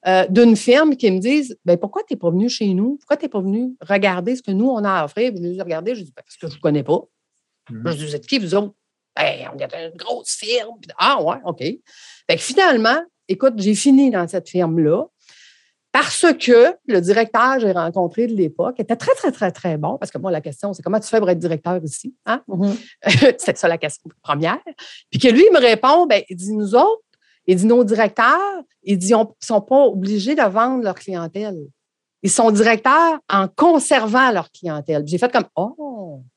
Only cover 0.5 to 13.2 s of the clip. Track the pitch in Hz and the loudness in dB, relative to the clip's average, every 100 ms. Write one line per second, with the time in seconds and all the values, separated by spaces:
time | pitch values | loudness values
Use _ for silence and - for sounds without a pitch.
0.5 | 220 - 254 311 262 226 185 202 302 262 | 4 4 4 4 2 0 0 0 -2 -2
1.5 | 220 170 175 202 277 440 - 170 175 226 | -10 -2 -2 -2 -8 -8 -4 -2 0 -2
2.5 | - 208 185 220 285 _ 294 294 214 190 | -2 -2 0 -2 -4 _ -4 -4 -6 -4
3.5 | 208 254 254 - 196 196 180 185 254 - | -4 -6 -10 -4 -2 0 -2 -4 -6 -4
4.5 | 190 247 247 208 185 151 208 247 202 170 | -2 -2 -2 -2 -2 -4 -4 -4 -4 -8
5.5 | 185 175 160 180 247 165 - _ - 160 | -8 -8 -6 -6 -8 -12 -20 _ -16 -16
6.5 | 135 160 147 135 - - _ _ _ _ | -6 -2 -2 0 -2 -2 _ _ _ _
7.5 | _ _ 113 117 156 151 147 - 269 190 | _ _ -10 -8 -8 -8 -10 -6 -4 -2
8.5 | 190 208 _ _ _ _ - 151 - - | -4 -4 _ _ _ _ -6 -4 -4 -12
9.5 | 139 139 - 165 170 220 240 - - 214 | -12 -12 -12 -14 -16 -10 -10 -8 -10 -4
10.5 | 240 214 226 170 - 190 269 160 240 175 | -6 -6 -16 -20 -2 0 0 -2 -4 -8
11.5 | 170 143 240 _ _ - - _ 165 - | -8 -8 -10 _ _ -20 -20 _ -4 0
12.5 | 262 381 254 220 285 349 _ | 2 4 4 2 0 -4 _